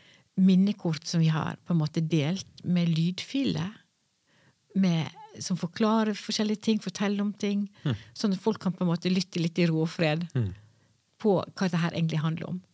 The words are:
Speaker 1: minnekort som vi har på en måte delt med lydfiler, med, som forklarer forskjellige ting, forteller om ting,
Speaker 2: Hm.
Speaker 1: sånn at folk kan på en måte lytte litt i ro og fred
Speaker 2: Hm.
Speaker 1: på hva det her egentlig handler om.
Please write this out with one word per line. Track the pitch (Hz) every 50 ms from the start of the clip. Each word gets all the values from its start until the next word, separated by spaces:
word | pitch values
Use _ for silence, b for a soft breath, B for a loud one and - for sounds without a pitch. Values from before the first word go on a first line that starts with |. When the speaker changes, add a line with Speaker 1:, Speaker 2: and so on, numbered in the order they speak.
| b b b b b b -
Speaker 1:
minnekort | 196 185 190 190 185 196 202 202 - - - 160 - -
som | - - 165
vi | 160
har | 160 156 156 - - - - _
på | - 175
en | 160
måte | 151 151 - 170 160
delt | 160 170 156 139 156 190 190 - - - - -
med | - 180 175 170 170
lydfiler, | 160 160 165 175 185 - - - - 277 269 208 165 156 165 196 220 - _ _ _ _ _ _ _ _ b b b b b b b b b _ -
med, | 190 190 180 165 165 - - - - - - 392 -
som | - - 185
forklarer | - 185 165 - - 220 220 220 226 214 214 202
forskjellige | - - - - - 214 208 214 -
ting, | - 220 220 214
forteller | - 190 - - 208 202 208 202
om | 202 208 196
ting, | - 214 202 202 202 202 196 B B B
Speaker 2:
Hm. | 143 113 B B B B
Speaker 1:
sånn | - - 208 190
at | -
folk | - 226 214 -
kan | - 190 175
på | -
en | 185 170
måte | 170 165 - 180
lytte | 185 190 175 - - 175
litt | 160 165 165 180
i | 175
ro | 165 160 160
og | 160 165
fred | - - 165 151 151 165 175 165 -
Speaker 2:
Hm. | 131 110 92 90 b b b b b b b b _ _ _ _ -
Speaker 1:
på | - 214 190 160 - - -
hva | - 196 175
det | 175 165
her | 170 170
egentlig | - 170 165 160 160 156
handler | 151 160 165 170 - -
om. | 180 185 - _